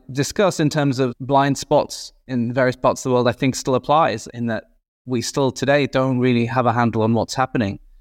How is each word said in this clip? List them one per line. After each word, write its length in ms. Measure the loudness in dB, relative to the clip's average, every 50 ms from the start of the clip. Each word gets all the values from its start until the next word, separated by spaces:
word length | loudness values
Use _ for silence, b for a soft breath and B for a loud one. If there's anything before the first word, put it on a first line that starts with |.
| _ -8 -4
discuss 480 | -4 -4 -2 0 0 0 2 2 2
in 80 | 0 0
terms 300 | 0 0 0 0 0 0
of 140 | -2 -2 -4 -6
blind 380 | -4 0 2 2 2 2 0
spots 560 | -2 -2 0 2 0 0 0 -6 -14 -16 -16 _ _ _ -6
in 240 | -4 -4 -2 -2 0
various 240 | 0 0 0 0
parts 240 | 0 0 0 0 0
of 80 | 0 0
the 40 | 2
world, 140 | 2 2
I 60 | 2 0
think 220 | 0 0 -2 -2
still 200 | -2 -2 0 -2
applies 500 | 0 2 2 2 2 2 2 -2 -4 -10
in 200 | -12 -10 -6 -4
that 160 | -4 -4 -6 -8 _ _ _ _ _ _ _ -8
we 160 | -6 -4 -4
still 300 | -4 -4 -2 0 0 0
today 340 | 0 -2 0 2 2 2 2
don't 340 | 0 0 0 0 0 0 2
really 260 | 2 2 2 2 0
have 200 | 0 0 0 2
a 60 | 2
handle 300 | 2 2 2 2 2 2
on 120 | 2 2 2
what's 200 | 0 0 -2 -2
happening 440 | -4 -4 -2 0 -2 -2 -2 -4 -8 -12 -20 -20 -20